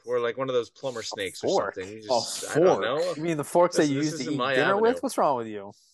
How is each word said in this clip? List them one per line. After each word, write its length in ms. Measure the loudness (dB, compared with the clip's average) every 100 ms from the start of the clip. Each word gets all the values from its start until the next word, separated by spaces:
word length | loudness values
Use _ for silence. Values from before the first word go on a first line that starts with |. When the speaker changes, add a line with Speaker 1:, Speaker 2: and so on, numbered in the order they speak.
| -4
Speaker 1:
or, 120 | -2
like, 180 | -2 -2
one 120 | -2
of 60 | -2
those 140 | -2
plumber 300 | -8 -8 -6
Speaker 2:
A 20 |
Speaker 1:
snakes 380 | -8 -6 -6 -4
Speaker 2:
fork? 360 | 0 0 0 -6
Speaker 1:
or 40 |
something. 160 | -10 -12
You 40 | -2
Speaker 3:
A 20 | 0
Speaker 1:
just, 360 | 0 -6 -2 4
I 20 |
don't 60 | 6
Speaker 3:
fork? 140 | 6
Speaker 1:
know. 320 | 2 0 -2 -2
Speaker 2:
You 40 |
mean 160 | -2 -4
the 60 |
forks 320 | 0 4 4 4
that 80 |
Speaker 1:
Listen, 120 | 2 2
Speaker 2:
you 40 |
Speaker 1:
this 40 | -2
Speaker 2:
used 60 | -2
to 40 |
Speaker 1:
isn't 100 | -4
Speaker 2:
eat 40 | -2
Speaker 1:
my 180 | 0 2
Speaker 2:
dinner 220 | 2 4
with? 120 | 2
Speaker 1:
avenue. 80 | 2
Speaker 2:
What's 160 | -4 0
wrong 200 | 2 0
with 100 | -4
you? 240 | -8 -12 -16 _